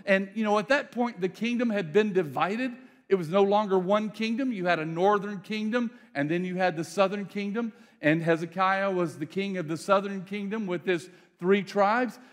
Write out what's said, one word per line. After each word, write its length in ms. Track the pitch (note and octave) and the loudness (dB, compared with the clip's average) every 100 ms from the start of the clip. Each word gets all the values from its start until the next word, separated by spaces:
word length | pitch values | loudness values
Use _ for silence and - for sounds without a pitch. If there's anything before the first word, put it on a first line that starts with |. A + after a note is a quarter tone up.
And, 260 | - F#3+ G3 | 2 2 0
you 100 | A3 | -2
know, 140 | G#3+ G#3 | 0 2
at 100 | G3+ | 2
that 240 | C#4 - | 0 0
point, 280 | A#3 A#3+ G#3 | -4 -4 -2
the 80 | F#3 | -6
kingdom 420 | - A3+ A#3+ A#3+ | -2 -2 0 0
had 220 | G#3 D#3+ | -2 0
been 200 | F#3 G#3+ | 2 2
divided. 600 | F#3 D3+ B2+ E3+ A3+ C4 B3 - _ - | 0 0 0 -2 -2 -4 -8 -18 _ -2
It 60 | |
was 160 | F#3+ D#3 | 0 2
no 120 | G3 | 4
longer 360 | G3 G#3 G#3 F#3+ | 4 4 2 2
one 320 | F3+ G#3 G#3+ | 2 0 0
kingdom. 420 | - A3 A#3 C4 | -4 -4 -2 -2
You 140 | G3+ F3 | -2 0
had 120 | E3 | 0
a 60 | |
northern 560 | D#3+ E3 G3 G#3 G3+ G3 | 0 2 4 2 0 -10
kingdom, 500 | - G#3+ G#3+ B3 A#3 - - | -8 -4 -2 -2 -2 -8 -10
and 160 | C#3 D3 | -4 0
then 140 | F3 | 0
you 120 | F3+ F3+ | -2 0
had 200 | F#3 E3 | 0 0
the 80 | |
southern 400 | D#3+ G3 F#3+ G3+ | -4 0 0 0
kingdom. 480 | F#3+ G3+ G3+ G#3+ A#3 - - - | -8 -6 -6 -4 -6 -10 -20 -2
And 200 | D3 E3 | 0 2
Hezekiah 680 | E3 D#3+ E3+ F#3 F#3+ G3 G3 | 2 0 0 0 0 2 0
was 280 | F#3 E3+ B2+ | 0 -2 -4
the 60 | |
king 320 | D3+ F#3+ G3 F#3 | -8 -4 -4 -4
of 100 | D3+ | -4
the 120 | D#3+ | -4
southern 460 | - G3 G3+ G3 | 2 2 2 -6
kingdom 420 | F3+ G#3 G3 A3+ F#3+ | -8 -8 -6 -6 -4
with 180 | F3 | -4
his 240 | F#3+ F3 - - _ - | 0 -2 -2 -20 _ -4
three 220 | F3 G3+ | 2 2
tribes. 560 | G3 G3+ G3 A#3 B3 - - | 2 2 2 2 0 -6 -20